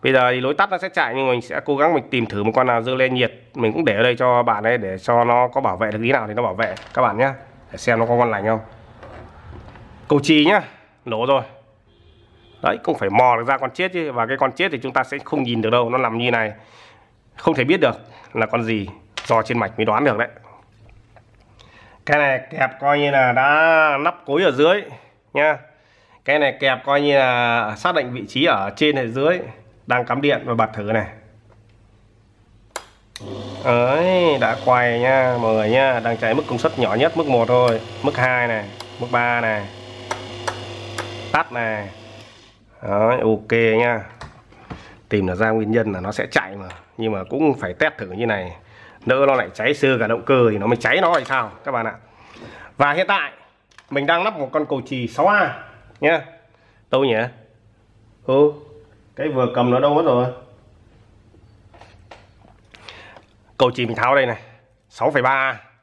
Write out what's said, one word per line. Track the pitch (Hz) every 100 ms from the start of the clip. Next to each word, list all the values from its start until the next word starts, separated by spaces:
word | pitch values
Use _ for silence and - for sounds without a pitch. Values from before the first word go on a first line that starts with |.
| 131
Bây |
giờ | 131 123
thì | 127
lối | 127
tắt | 151 196
nó | 180
sẽ | 185
chạy, | 180 135 127
nhưng | 131
mình | 123
sẽ | 113 110 143
cố | 139
gắng | 151
mình | 156 123
tìm | 127 110
thử | 101
một | 104 113
con | 127
nào | 120
dơ | 117 131
lên | 127
nhiệt. | 127 113 - - -
Mình | 113
cũng | 151 156
để | 104
ở |
đây | 123 120
cho | 127 123
bạn | 120 107
ấy, | 110 120
để | 98 92
cho | - 120
nó | 120 120 123
có | 139
bảo | 123 90
vệ | 110
được | 107
tí | 117
nào | 131 107
thì |
nó | 107
bảo | 117
vệ | 92 110 95 -
các | -
bạn | 123 104
nhá. | 135 131 - - -
Để | -
xem | - 113
nó | 117
có | 120
ngon | 117
lành | 104 104
không. | 110 - - - - - - - - - - - - - - -
Cầu | 147
chì | 147 151 151
nhá, | 202 - - _ _ -
nổ | 110 123
rồi. | 135 - - _ _ _ _ _ _ _ _ _ -
Đấy, | - 226
cũng | - 139
phải | 98
mò | 104 127 117
được | 120
ra | 131
con | 131
chết | - 185
chứ. | 180 156
Và | 120 117
cái | 135
con | 135
chết | 131 185
thì | 143
chúng | 131
ta | 127
sẽ | 127 139 -
không | 151
nhìn | 123 117
được | 110
đâu, | 120 117
nó | 127
nằm | 123 113
như | 123
này. | 117 107 107 - - - - _ _ _ -
Không | -
thể | 139
biết | 127 180
được | 139 - - - -
là | - 110
con | 120
gì, | 113 110 92 - _ - -
do | 113
trên | 110 120
mạch | 101 -
mới | 110
đoán | 107
được | 143 107
đấy. | 120 - - - _ _ - - _ - _ _ _ _ - - - - -
Cái | 147
này | 143 127 -
kẹp | 123 131 -
coi | 139 147
như | 147
là | 139 127
đã | 123 139 147 160 160 156 139
nắp | 156 - -
cối | 143
ở | 185
dưới | 127 156 202 - - - _ _
nha. | - 302 285 - _ _ _ _ _ -
Cái | 151
này | 139 -
kẹp | 139 131 -
coi | 143
như | 147 139
là | 131 123 120 117 107 107
xác | 175 165
định | 123
vị | 123 101
trí | 127 160
ở | 113 98 -
trên | 151 139
hay | 120
dưới. | 123 147 180 123 - - _ -
Đang | 123 117
cắm | 131
điện | 143 127 -
và |
bật | 117 113
thử | -
này. | 104 110 92 - - - _ - _ _ _ _ _ _ _ _ _ _ _ - - _ _ - 104 98 101 - 131
Đấy, | 120 120 147 180 185 170 139
đã | 117 113 123
quay | 123 123 117
nha | 123 135 127 120
mọi | 113
người | 110 107
nha. | 123 135 123
Đang | 113 113
chạy | 117
mức | 127 147
công | 123
suất | 160 143
nhỏ | 113 107
nhất, | 156 160
mức | 151
một | 123 113
thôi. | 123 123 113 - -
Mức | 135 143
hai | 127 127 120
này, | 110 101 - - -
mức | 120
ba | 123 120 120
này. | 113 107 101 - - - - - - - - - - - - - - - -
Tắt | 147 -
này. | 120 113 107 98 - - - - - - _ _ _
Đấy, | - 101 113 127
ok | 110 107 107
nha. | 117 113 110 120 113 95 - - - _ - - - - - _
Tìm | 104 92
được | 90
ra | 110
nguyên | 110 107
nhân | 117 110
là | 95
nó | 92
sẽ | 107 101
chạy | 147 92 98
mà. | 92 87 _ -
Nhưng | 113
mà | 101 92
cũng | 135 156 127
phải | 90
test | 90 151 -
thử | 95
như | 92 117
này. | 104 90 85 - - - - -
Đỡ | 131 139
nó | 131
lại | 90
cháy | - 117
xưa | 143 135 127
cả | 110
động | 117 -
cơ | 135 117
thì | 104
nó | 104
mới | 117
cháy | 117 151
nó | 180 170
thì | 123
sao | 131 110 95
các | -
bạn | 123 113
ạ. | 98 _ _ - - - - - -
Và | 143
hiện | 151 190
tại | 196 147 - _ _ _ - _
mình | 139 143
đang | 170
lắp | 202 185
một | 131
con | 156 151
cầu | 143 123
chì | 131 120
sáu | - 175
A | 208 160 120 - - - -
nha. | 147 165 - - _ _ _ _ _
Đâu | 131 139
nhỉ? | 110 123 - _ _ _ _ _ _ _ _ -
Ừ, | 131 147 147 - - - _ _ -
cái | 151
vừa | 135 123 127
cầm | 123
nó | 123
đâu | 143
mất | 147 165
rồi? | 123 123 123 - - _ _ _ _ _ _ _ _ _ _ _ - - - - - _ _ - _ _ - - - - - _ _ _ _
Cầu | 127
chì | 123 117
mình | 110
tháo | 123 139
đây | 127
này, | 110 - - _ _ _
sáu | - 123
phẩy | 143
ba | 127
A. | 135 135 117 - _